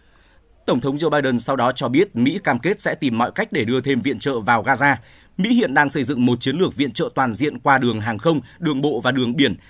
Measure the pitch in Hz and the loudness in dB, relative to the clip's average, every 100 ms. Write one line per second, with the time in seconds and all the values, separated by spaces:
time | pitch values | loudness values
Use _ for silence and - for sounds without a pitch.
0 | _ _ _ _ _ _ - 139 139 143 | _ _ _ _ _ _ -2 0 0 -2
1 | 160 147 135 120 127 131 120 127 120 139 | 0 0 0 -2 -2 0 0 0 0 2
2 | 196 117 131 190 160 120 156 208 160 - | 0 2 0 0 -2 -2 -2 -2 -4 -2
3 | 135 113 120 - 226 165 110 131 135 127 | -2 0 -2 -2 -4 -2 0 -2 0 -2
4 | 131 110 127 120 107 117 104 131 143 151 | -2 -4 -4 -2 0 0 2 2 2 0
5 | - - _ - 208 240 170 143 143 151 | -6 -20 _ -4 2 2 4 2 2 0
6 | 131 127 123 123 135 156 170 113 143 - | -2 2 2 2 -2 0 -2 -2 -4 -2
7 | 143 - 127 107 151 120 147 135 120 107 | -4 -2 -2 0 -4 -2 2 2 2 -2
8 | 110 107 165 151 - - 156 135 147 120 | -4 -2 0 0 -4 -6 -2 0 0 0
9 | 123 131 120 120 131 87 | 0 0 0 2 2 0